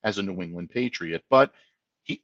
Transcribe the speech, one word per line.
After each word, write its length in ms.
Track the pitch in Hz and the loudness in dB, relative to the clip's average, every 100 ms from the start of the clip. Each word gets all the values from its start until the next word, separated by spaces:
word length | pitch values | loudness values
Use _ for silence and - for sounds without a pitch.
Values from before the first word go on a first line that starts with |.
as 140 | 107 101 | -4 -2
a 60 | |
New 200 | 98 90 | -4 -6
England 280 | 87 85 87 | -8 -10 -8
Patriot. 520 | 120 123 - 85 82 - | -4 -4 -4 -6 -8 2
But 220 | 131 139 - _ _ _ _ | 4 4 2 _ _ _ _
he 200 | - 156 | -12 -10